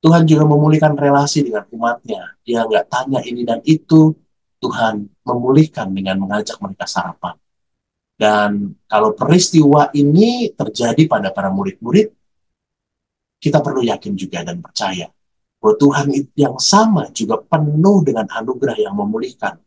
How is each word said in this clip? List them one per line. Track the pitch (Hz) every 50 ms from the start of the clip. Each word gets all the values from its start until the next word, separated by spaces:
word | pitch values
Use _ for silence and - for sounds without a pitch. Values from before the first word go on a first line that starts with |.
| -
Tuhan | 160 165 170 160 156
juga | 156 151 151
memulihkan | 151 151 143 147 151 151 156 156 156 147 143
relasi | 143 143 139 139 143 147 - 160 143 123
dengan | 110 104 101 _ -
umatnya. | 113 113 117 120 - _ - 107 95 - - - _ _
Dia | - 117 113 117 113
nggak | 107 101 - _ -
tanya | 123 131 135 135 123 -
ini | 120 120 120
dan | 120 117 117 117 -
itu. | 151 160 156 _ _ 160 160 156 156 156 _ _ _ _ _ _ _ _ _
Tuhan | - - - 113 117 110 107 104 101 101 _ _ _
memulihkan | 127 123 123 120 127 135 151 156 156 _ - 110 95 95
dengan | 95 95 95 95 98
mengajak | 98 95 104 104 107 - - -
mereka | - 95 95 _ -
sarapan. | - - 180 175 180 165 _ - 175 - _ _ _ _ _ _ _ _ _ _ _ _ _ _ _ _
Dan | _ 107 107 107 104 104 104 104 101 101 98 - _ _
kalau | _ - 107 107 107 208
peristiwa | - - - 160 180 170 - - 165 151 143 143 151 143 - -
ini | 143 143 143 151 175 214 233 240 247 240 - -
terjadi | _ 127 110 107 - 123 117 - - 160 160
pada | - 107 98 98 95
para | - 98 95
murid-murid, | 95 - 98 95 - _ 110 113 143 196 214 214 _ _ _ _ _ _ _ _ _ _ _ _ _ _ _ _ _ _ _ _ _ _ _ _ _ _
kita | - 143 - 151 -
perlu | - - 131
yakin | 120 113 101 - - 101 101
juga | 95 95 92 - 87 85
dan | 87 85 87
percaya | 82 - _ - 110 95 92 90 82 - _ _ _ _ _ _ _ _ _
bahwa | _ - - - -
Tuhan | 143 143 139 - 135 143 139 139 143 _ _
yang | - 143 127 131 -
sama | - - - 202 226 220 214 160 - -
juga | - - 117 98 113 -
penuh | - _ - 156 151 147 151 151 165 190 208 196 160
dengan | 139 117 113 110 98
anugerah | - 117 113 113 127 123 135 139 117
yang | 107 104 98 98
memulihkan. | 104 101 101 110 113 120 - - _ - 98 87 - _